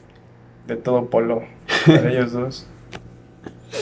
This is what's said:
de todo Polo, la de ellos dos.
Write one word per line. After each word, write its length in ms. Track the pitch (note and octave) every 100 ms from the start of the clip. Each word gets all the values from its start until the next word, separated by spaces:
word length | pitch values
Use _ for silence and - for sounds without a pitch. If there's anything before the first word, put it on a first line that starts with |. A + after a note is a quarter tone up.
| - - - - - - -
de 100 | A#2
todo 300 | B2+ B2 A#2
Polo, 320 | A#2 A#2 A2+ - - - - -
la 140 | D#3
de 80 | A#2+
ellos 200 | B2+ B2
dos. 340 | A#2+ C3 - - - - - - - - - - - - -